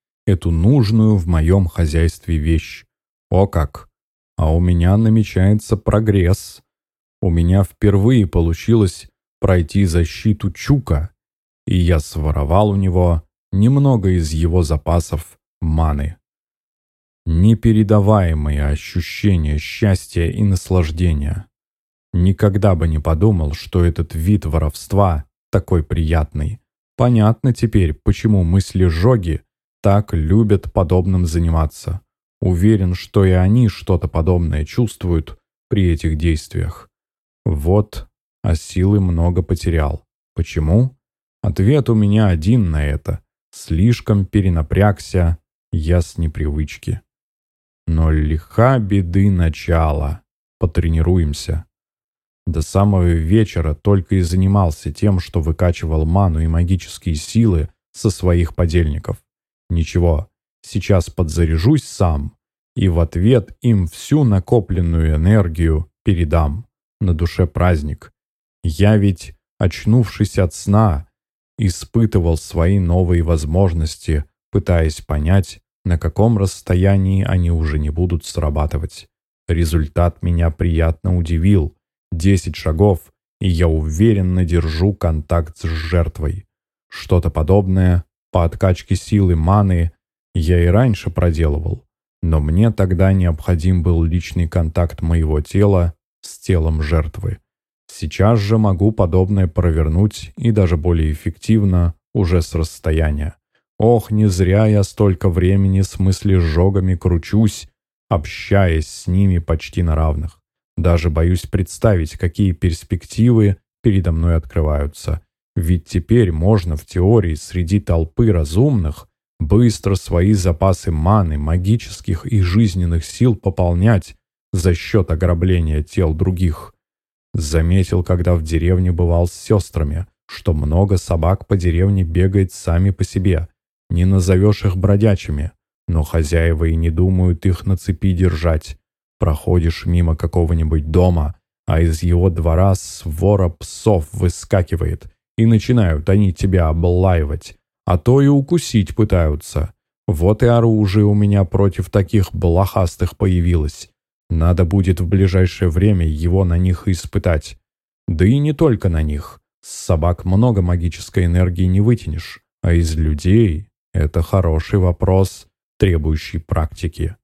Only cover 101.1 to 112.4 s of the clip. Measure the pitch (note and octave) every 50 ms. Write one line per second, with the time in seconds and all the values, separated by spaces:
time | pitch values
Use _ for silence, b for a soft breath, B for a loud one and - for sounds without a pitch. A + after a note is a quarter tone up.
101.1 | C#2+ - - G2+ - - - - A2+ G#2+ G2+ F#2+ F2+ F2 F2 F2 - - _ _
102.1 | - - F#2+ E2 F2+ F2 D#2+ - - D#2+ D#2+ - - - - D#2+ D#2 D#2+ D#2 D2+
103.1 | D2 C#2+ C#2+ E2+ - _ _ _ _ _ _ _ _ - G#2 A#2 A#2+ A2 - -
104.1 | G#2+ G#2+ G#2+ G2+ F2+ F2 F#2 F2+ F#2+ G#2+ A2 G#2+ G#2+ G#2 G2 - - - G#2 G2+
105.1 | F2+ - - F#2+ E2 F2+ F2+ F#2 G2 G2 G2 F#2+ F#2+ F#2+ F#2+ - - - F#2+ F#2+
106.1 | F#2+ - - G2+ F#2+ F2+ E2+ D#2+ D#2 F2 F2+ G2 G2 G2 F#2 F#2 F2+ - - F2+
107.1 | F2+ E2 - - G2+ G#2+ A2+ G2+ - - - - _ _ _ _ _ _ _ _
108.1 | - E2 C#2+ - - - - - G2+ G2 F#2+ F2 D#2+ D#2+ D#2 - - - - F#2
109.1 | F2+ F#2+ G2+ F#2+ F2+ E2+ E2 - E2 D#2+ - - - - F2 E2 D#2 D#2 D#2+ D#2
110.1 | D2+ D2+ D#2 E2 - _ _ _ _ _ _ _ _ - E2 F2 E2+ E2 D#2+ E2+
111.1 | D2+ E2 E2 F2 F2+ F2 - - - F#2+ F2+ - - - - A2+ G2+ E2+ D#2+ -
112.1 | - - F#2 F2 - -